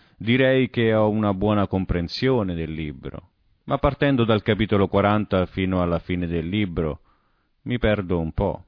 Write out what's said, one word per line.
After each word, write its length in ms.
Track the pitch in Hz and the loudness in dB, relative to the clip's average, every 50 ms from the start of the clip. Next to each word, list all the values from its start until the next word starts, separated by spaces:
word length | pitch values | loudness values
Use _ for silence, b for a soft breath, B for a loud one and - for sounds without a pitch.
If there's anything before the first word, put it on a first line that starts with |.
| b b b b | b b b b
direi 520 | 98 107 120 131 135 131 131 131 131 117 | -2 0 2 4 4 4 4 2 2 0
che 240 | - 123 113 113 110 | 0 0 2 2 4
ho 160 | 107 107 107 | 4 2 2
una 240 | 104 110 107 104 98 | 2 2 0 0 0
buona 340 | 95 101 107 107 104 95 - | 0 0 0 2 2 0 0
comprensione 880 | - 95 92 - - 87 85 85 - - 127 131 131 120 104 92 87 | 0 -2 -2 -2 -2 -2 -4 -4 -4 -2 0 0 0 0 0 -2 -4
del 200 | 82 80 78 78 | -6 -6 -6 -6
libro, 560 | 78 80 76 69 65 65 67 - - - _ _ _ _ _ _ _ _ | -8 -8 -8 -10 -10 -12 -14 -14 -14 -16 _ _ _ _ _ _ _ _
ma 140 | - 135 139 | -6 -4 -2
partendo 480 | - 147 135 - 147 143 139 120 117 | -2 -2 0 0 0 2 2 2 4
dal 180 | 107 113 104 - | 4 2 2 2
capitolo 440 | - 107 95 110 95 107 98 98 90 | 0 0 0 0 2 2 2 2 4
quaranta 580 | - 98 98 101 104 107 101 - 101 92 90 | 2 2 4 4 2 2 0 0 0 0 0
fino 360 | - - 98 95 92 95 90 | 0 -2 -2 -2 0 0 0
alla 180 | 87 85 87 82 | 0 0 0 -2
fine 280 | - - 92 87 87 82 | -2 -4 -4 -4 -2 -2
del 220 | 85 85 78 85 | -4 -4 -4 -2
libro 500 | 98 107 104 92 82 87 82 78 69 - _ _ _ _ _ _ _ _ _ _ _ _ - | -2 -2 -2 -2 -2 -2 -4 -4 -4 -8 _ _ _ _ _ _ _ _ _ _ _ _ -8
mi 160 | 117 123 117 | -6 -4 -2
perdo 400 | - 107 104 104 95 87 92 85 | 0 0 0 0 0 -2 -2 -2
un 140 | 82 80 - | -2 -2 -4
po', 320 | - 101 90 - - - | -4 -4 -4 -4 -6 -10